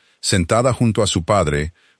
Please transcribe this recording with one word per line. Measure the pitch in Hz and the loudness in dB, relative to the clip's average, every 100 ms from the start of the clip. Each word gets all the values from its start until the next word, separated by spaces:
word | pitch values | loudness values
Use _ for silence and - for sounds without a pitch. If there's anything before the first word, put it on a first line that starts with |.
| _ _ | _ _
sentada | - 98 85 113 131 | -2 -2 2 2 2
junto | 127 120 107 | 0 0 0
a | 101 | 0
su | 95 | -2
padre, | 80 101 78 71 80 - _ | 0 0 2 -2 -6 -10 _